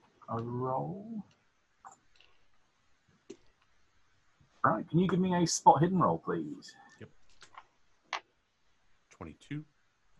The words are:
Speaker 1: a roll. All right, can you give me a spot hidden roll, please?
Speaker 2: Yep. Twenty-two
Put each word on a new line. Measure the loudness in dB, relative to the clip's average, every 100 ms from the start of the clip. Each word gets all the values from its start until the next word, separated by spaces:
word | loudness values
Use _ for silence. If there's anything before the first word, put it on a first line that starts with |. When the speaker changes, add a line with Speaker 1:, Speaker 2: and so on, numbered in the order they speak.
| -10 _ -10
Speaker 1:
a | -8
roll. | -6 -6 -4 -4 -6 -8 -10 -12 -12 _ _ _ _ _ -20 -20 _ -20 -20 -20 -20 -20 _ _ _ _ _ _ -20 -20 -20 _ _ _ _ _ _ _ _ _ _ _
All | 0 0
right, | 0
can | 0
you | 2
give | 2
me | 2
a | 2 2
spot | 4 6 6
hidden | 4 4
roll, | 2 0
please? | -2 -4 -6 -10 -16 -20 -20 -20
Speaker 2:
Yep. | -20 -20 -20 -20 -20 -20 -20 _ _ _ _ -10 -10 _ _ _ _ _ _ -20 _
Twenty-two | -18 -16 -16 -12 -12 -12 _ _ _ _